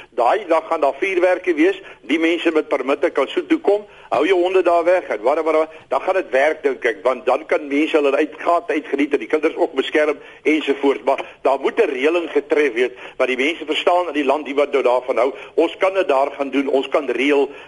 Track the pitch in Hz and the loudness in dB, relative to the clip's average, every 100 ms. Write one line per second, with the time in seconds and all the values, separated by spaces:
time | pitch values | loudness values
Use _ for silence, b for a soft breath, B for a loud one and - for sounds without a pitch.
0 | B 117 120 196 180 160 - 165 139 131 | B -2 0 0 0 -2 0 0 0 0
1 | 196 185 180 180 185 151 175 190 B B | -2 2 2 2 0 2 2 0 B B
2 | 113 160 165 170 170 156 151 147 127 139 | -4 0 0 0 0 0 0 -2 -2 0
3 | 170 - 131 - 165 160 - 208 208 B | 0 0 -2 -2 -2 0 2 0 -2 B
4 | B 113 160 185 180 190 175 170 165 185 | B 0 2 2 2 2 4 2 4 2
5 | - 110 113 156 160 156 160 B B 135 | 0 -2 0 0 2 0 0 B B -4
6 | - 190 - 131 147 156 139 123 120 110 | 0 -2 0 0 2 0 -2 -2 -2 -2
7 | 127 123 - 135 156 175 147 139 156 156 | -2 0 0 -2 0 -4 -2 -2 0 2
8 | 143 139 156 - 165 170 165 160 - 139 | 2 2 -2 -4 0 0 0 -4 -4 -2
9 | 147 139 110 156 156 - 170 135 131 151 | 0 -2 -2 -2 -2 0 -2 -2 -2 0
10 | 151 143 B B 143 156 135 139 143 135 | 0 -2 B B 0 0 0 0 0 0
11 | 131 135 B B 135 135 147 - 190 127 | 0 -2 B B 0 0 0 0 0 2
12 | 143 175 165 143 - 147 147 113 123 B | 0 0 0 -2 0 2 2 2 -2 B
13 | B - 131 123 143 165 147 147 190 175 | B -4 -2 0 -2 -2 -4 -2 2 2
14 | 170 147 131 147 127 139 143 139 120 123 | 2 0 0 0 0 0 0 2 2 2
15 | - 113 131 B B - 165 - 190 190 | 0 0 0 B B 0 0 0 0 2
16 | 180 135 139 143 139 135 135 131 - 170 | 2 2 0 -2 -4 -2 0 -2 0 -2
17 | 135 117 139 143 139 B | -2 -2 2 2 0 B